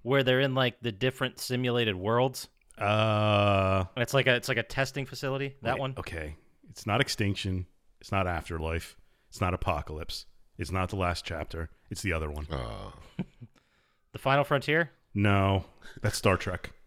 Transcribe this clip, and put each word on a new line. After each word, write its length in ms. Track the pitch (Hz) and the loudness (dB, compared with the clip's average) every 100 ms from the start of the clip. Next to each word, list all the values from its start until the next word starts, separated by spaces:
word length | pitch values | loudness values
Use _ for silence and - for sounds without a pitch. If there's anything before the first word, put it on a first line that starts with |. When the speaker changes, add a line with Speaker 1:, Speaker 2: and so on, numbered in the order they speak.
Speaker 1:
where 200 | 117 139 | 4 4
they're 180 | 127 127 | 6 4
in, 120 | 139 | 4
like, 280 | 131 127 - | 2 0 0
the 100 | 117 | -6
different 480 | 98 127 - 127 - | 0 -2 0 -6 -4
simulated 560 | - 127 127 120 113 92 | -4 0 2 2 2 0
worlds? 540 | 98 117 131 123 - _ _ - | 2 4 2 0 -14 _ _ -4
Speaker 2:
Uh, 1080 | 101 107 110 107 107 104 101 98 95 95 95 - | 0 2 4 4 4 6 6 6 4 2 0 -2
Speaker 1:
It's 160 | 120 | 0
like 140 | 139 127 | 2 4
a, 80 | 123 | 2
it's 120 | - | 0
like 80 | 117 | -4
a 60 | |
testing 420 | 113 - 131 143 131 | -2 -2 -2 -4 -8
facility, 500 | 127 139 135 139 135 | -6 -6 -4 -6 -4
that 140 | 113 131 | -4 -2
Speaker 2:
wait, 40 | |
Speaker 1:
one? 120 | 135 127 | -4 -6
Speaker 2:
okay. 380 | - 85 76 76 _ _ - | -8 -8 -10 -12 _ _ -20
It's 160 | - 110 | -10 -2
not 140 | 110 | 0
Extinction. 640 | 135 - 101 95 98 92 90 _ _ _ | 0 0 -2 -2 -4 -4 -6 _ _ _
It's 100 | - | -4
not 160 | 98 90 | -2 0
Afterlife. 680 | 82 - 82 80 82 - - _ _ _ | -2 -6 -6 -4 -4 -6 -20 _ _ _
It's 120 | - | -4
not 120 | 92 | -2
Apocalypse. 720 | 87 - 78 - 76 - - - - - - | 0 -2 -2 -4 -10 -8 -10 -14 -20 -20 -10
It's 140 | 82 | -4
not 180 | 92 90 | -2 -2
The 60 | 98 | 0
Last 260 | 87 85 - | -2 -2 -6
Chapter. 440 | 80 - 82 82 - _ | -8 -8 -8 -10 -12 _
It's 120 | - | -6
the 100 | 101 | -4
other 160 | 82 76 | -2 -4
one. 180 | 73 73 | -6 -6
Speaker 3:
Uh. 400 | 73 58 98 98 - - - | -6 -6 -10 -14 -16 -14 -10
Speaker 1:
<laughs> 60 | - _ 117 _ _ _ _ _ _ | -10 _ -20 _ _ _ _ _ _
The 60 | - | -4
Final 260 | 135 139 | 2 2
Frontier? 460 | 139 139 143 156 170 _ _ | 2 0 2 0 0 _ _
Speaker 2:
No. 520 | 101 101 98 95 98 - - - - | 2 4 6 4 2 -2 -16 -20 -4
That's 160 | 107 - | -4 2
Star 180 | 104 90 | 2 2
Trek. 360 | - 90 - - | 0 -6 -10 -16